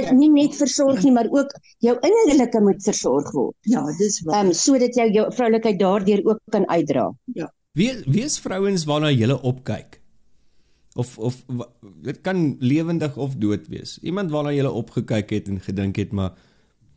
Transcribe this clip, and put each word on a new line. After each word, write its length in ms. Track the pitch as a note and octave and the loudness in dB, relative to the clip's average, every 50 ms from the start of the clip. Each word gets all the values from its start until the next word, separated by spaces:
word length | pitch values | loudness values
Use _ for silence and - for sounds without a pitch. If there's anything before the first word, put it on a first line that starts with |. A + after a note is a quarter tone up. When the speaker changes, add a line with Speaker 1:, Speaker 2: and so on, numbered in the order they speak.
| G#3+ | 2
Speaker 1:
ek. 40 | A3+ B3+ | 4 4
Speaker 2:
nie 160 | B3+ D4 D#4 | 6 6 6
net 260 | D4 C#4+ D4 D4 - | 6 6 4 2 2
versorg 480 | - D4 B3+ - - C#4 C4+ C4+ G3 F#3 | 0 -2 0 2 2 2 2 2 4 4
nie, 80 | C#4 | 4
maar 160 | B3 A#3 A#3 - | 4 4 2 2
ook 220 | - C#4 C4+ C#4 - - _ _ _ - | 0 0 0 -2 -6 -18 _ _ _ -2
jou 180 | A3+ A#3 B3 A#3+ | 0 0 0 2
innerlike 600 | - E4 G#4+ A#4 A4+ D4+ C#4 C#4+ A#3+ A#3+ - A3 | 2 2 4 4 4 4 4 4 4 4 2 2
moet 220 | G#3 G3 F#3 G3+ - | 4 4 2 2 0
versorg 480 | G#3+ - - - D#3+ B2 - - - | -2 -2 0 0 0 0 0 -2 -2
word. 240 | - C#3 G#2+ - - _ | -4 -2 -4 -4 -4 _
Speaker 1:
Ja, 220 | - G#3 B3+ E3 C#3 D3+ D3+ | -2 0 0 0 0 -4 -2
dis 240 | E3+ G#3 G#3 G3+ - | -2 -2 -2 -2 -4
waar. 220 | E3 D#3 F3+ G#3 G3+ | -4 -2 0 2 2
Speaker 2:
Ehm, 80 | F#3 E3 | 2 2
sodat 420 | - - C#4+ C4+ B3 B3 A#3+ A#3+ | 2 2 2 4 4 2 2 2
jou, 160 | B3 A3+ A3 | 2 2 4
jou 200 | G3 G#3+ G#3+ - G#3+ | 4 2 2 0 -2
vroulikheid 460 | - B3 A3+ A3 A3 A3+ A3+ G3 F3+ | 0 0 2 2 2 2 0 0 2
daardeur 420 | G3 F3+ G3 A3 F#3+ G3 G#3 G3 - | 2 2 2 2 2 2 2 2 2
ook 140 | G#3+ G#3+ A3 _ - | 0 0 -2 _ -4
kan 160 | - G3+ F#3+ - | 0 0 0 2
uitdra. 420 | E3+ E3+ D#3 D3+ C3+ B2+ G#2 E2 C3 - - - - | 0 -2 0 0 0 0 0 -2 -4 -8 -14 -12 -10
Speaker 1:
Ja. 180 | - D#3 - _ _ _ _ - | -10 -10 -12 _ _ _ _ -2
Speaker 3:
Wie, 200 | D3 G3+ C4 C4 A3 D3 | 0 0 0 -2 -4 -2
wie 180 | C3+ C#3 F#3+ C4 | -2 0 0 0
is 160 | D4+ - - | -2 -4 -4
vrouens 460 | - - F#3 F#3+ G3 G3+ G3 F3+ D3+ | -4 -6 -4 -2 -2 -2 -2 -2 -2
waarna 260 | D3+ D3 D3+ D#3 D3+ | -2 -2 0 2 2
julle 300 | C#3+ A#2+ G#2+ A#2+ C#3 - | 2 2 2 0 0 0
opkyk? 600 | - B2 B2+ B2+ - - G#2 - - - - _ - _ _ _ _ _ _ _ _ _ _ _ _ _ _ _ _ _ - | -2 -4 -4 -4 -6 -8 -8 -8 -10 -18 -20 _ -20 _ _ _ _ _ _ _ _ _ _ _ _ _ _ _ _ _ -8
Of, 220 | - A#2+ - - | -8 -6 -6 -6
of 260 | A2+ A2 B2 B2 - - | -6 -6 -6 -6 -6 -10
wa-, 220 | - B2+ A#2+ A#2 - _ _ - G2+ F2 D#2+ | -10 -10 -10 -10 -12 _ _ -20 -20 -20 -14
dit 200 | D2+ A#2+ A2 - | -12 -12 -12 -8
kan 340 | - F#3 F#3+ F3+ E3 C#3+ A2+ - | -6 -4 -2 0 0 0 -2 0
lewendig 580 | C3 B2 C#3+ D#3+ E3 E3+ E3+ E3 D#3 C#3+ C#3 | 0 0 2 0 0 -2 -2 -2 -2 -4 -4
of 180 | A2+ C#3 C3+ C3+ | -6 -6 -6 -4
dood 320 | B2 G#2+ G#2 G#2 F2+ - | -2 -2 -2 -2 -2 -6
wees. 320 | - - - - - - - | -12 -14 -14 -14 -16 -16 -10
Iemand 300 | - D#3+ F3 G#3 G3 D#3+ | -8 -6 -6 -4 -4 -4
waarna 200 | D3+ D3+ D3 D3+ D3 | -4 -4 -2 -2 -2
julle 180 | C#3 C3+ C3+ | -2 -2 -2
opgekyk 580 | - A2+ G#2+ - - B2+ A2 - B2 G#2+ G2+ - | -2 -6 -8 -6 -6 -6 -4 -2 -4 -4 -2 -2
het 180 | G#2+ G#2 - | -4 -6 -4
en 120 | G2+ G2 F#2+ | -6 -8 -8
gedink 360 | - - G2 G2+ G2 G2 F#2 | -8 -6 -6 -4 -4 -2 -2
het, 160 | A2 G2+ - | -4 -6 -4
maar 220 | G2+ G2 F#2+ F#2 - _ _ _ _ _ _ _ _ _ _ _ _ | -4 -4 -4 -4 -6 _ _ _ _ _ _ _ _ _ _ _ _